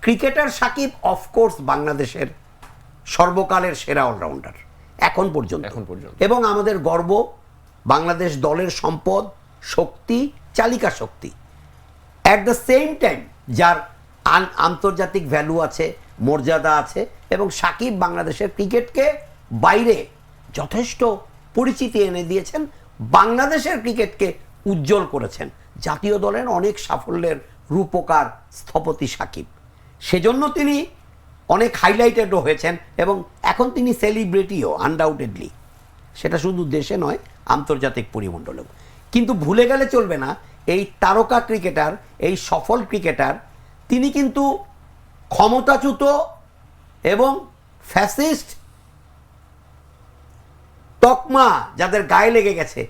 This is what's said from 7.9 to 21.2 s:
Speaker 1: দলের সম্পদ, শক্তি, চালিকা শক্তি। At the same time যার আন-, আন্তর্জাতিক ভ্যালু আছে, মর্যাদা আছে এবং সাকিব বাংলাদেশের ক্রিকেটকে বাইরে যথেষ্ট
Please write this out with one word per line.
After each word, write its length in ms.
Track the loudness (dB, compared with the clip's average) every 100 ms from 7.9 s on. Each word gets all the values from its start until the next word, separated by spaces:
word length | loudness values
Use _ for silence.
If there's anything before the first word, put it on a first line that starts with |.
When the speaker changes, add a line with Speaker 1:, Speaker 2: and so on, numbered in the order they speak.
| 2 4 -2 -2 0
Speaker 1:
দলের 280 | 0 0 -2
সম্পদ, 560 | -2 -4 -2 -2 -2 -2 -14 -20 -20
শক্তি, 720 | -6 -2 -2 -6 -4 -2 -2 -8 -12
চালিকা 380 | -2 0 2 -2
শক্তি। 400 | -4 -10 -12 -18 -18 -20 -20 -20 -20 -20 -20 -20 0 4
At 240 | 4 2
the 60 | -2 4
same 220 | 4 4 0
time 220 | 0 0 -10 -20 -8
যার 260 | 4 4 4 -2 -18 -20 -4 2
আন-, 200 | 2 2 0
আন্তর্জাতিক 760 | 0 2 -2 0 -2 -2 -2
ভ্যালু 300 | -2 0 -2
আছে, 340 | -2 -2 -6 -6 -18 -4
মর্যাদা 540 | 0 0 2 0 2 2
আছে 300 | 0 -6 -6 -10 -6
এবং 200 | -2 -2
সাকিব 440 | -2 -2 -2 -4
বাংলাদেশের 560 | -2 -2 -2 -6 -4 -6
ক্রিকেটকে 640 | -4 -2 0 -2 0 0 0 -8 -20 -10
বাইরে 540 | 2 4 4 4 2 0 -16 -20 -20 -14
যথেষ্ট 500 | -10 -6 -4 -6 -2 -2 -2